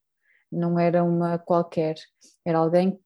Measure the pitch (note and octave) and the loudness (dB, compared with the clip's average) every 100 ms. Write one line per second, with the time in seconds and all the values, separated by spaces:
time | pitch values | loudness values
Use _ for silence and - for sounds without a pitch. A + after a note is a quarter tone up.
0 | _ _ _ _ _ E3+ E3+ E3+ E3+ F3 | _ _ _ _ _ -6 -2 0 2 2
1 | F3 E3+ E3+ E3+ - E3+ E3+ E3+ D#3 D#3+ | 2 0 0 -4 0 -2 0 -4 -4 -6
2 | - _ _ _ E3+ D#3+ E3 F3 F#3+ F#3+ | -14 _ _ _ -2 0 2 2 2 -2